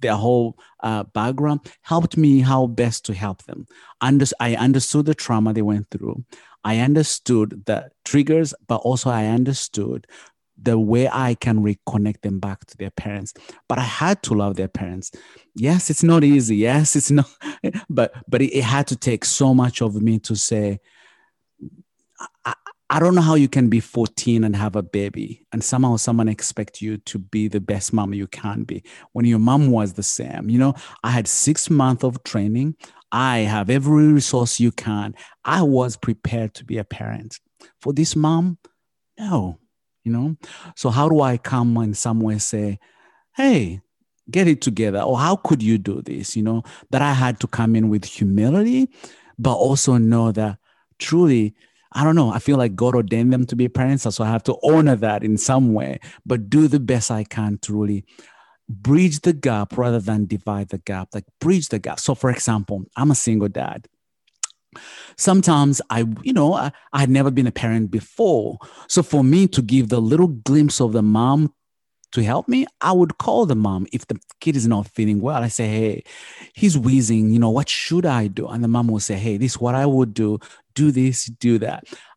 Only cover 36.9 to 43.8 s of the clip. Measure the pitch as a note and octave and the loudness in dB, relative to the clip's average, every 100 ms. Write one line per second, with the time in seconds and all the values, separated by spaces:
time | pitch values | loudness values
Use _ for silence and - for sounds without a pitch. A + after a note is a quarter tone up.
36.9 | - A2+ A2 A2 - _ _ - _ - | -10 -10 -10 -12 -20 _ _ -20 _ -4
37.9 | C#3+ D#3+ D#3+ D3+ E3 F3+ E3+ _ _ _ | -2 -2 0 0 2 0 -4 _ _ _
38.9 | _ _ - G#3+ D#3 F2+ E2+ _ _ _ | _ _ -12 -4 -4 -4 -8 _ _ _
39.9 | _ A2+ A#2 D3 D#3 - - E3+ - C3 | _ -6 -4 -4 -8 -14 -20 -20 -6 -2
40.9 | A#2 D#3 D#3 C3+ A#2+ - C3 A#2+ A#2 A2 | 2 2 4 2 0 -2 0 2 0 -2
41.9 | G2+ A#2+ A2+ A2 G#2 - G#2+ G#2 G2+ _ | -4 -2 -2 0 -2 -4 -4 -4 -6 _
42.9 | _ _ _ _ - C4+ F#3+ F#2 F#2+ | _ _ _ _ -2 2 2 0 -6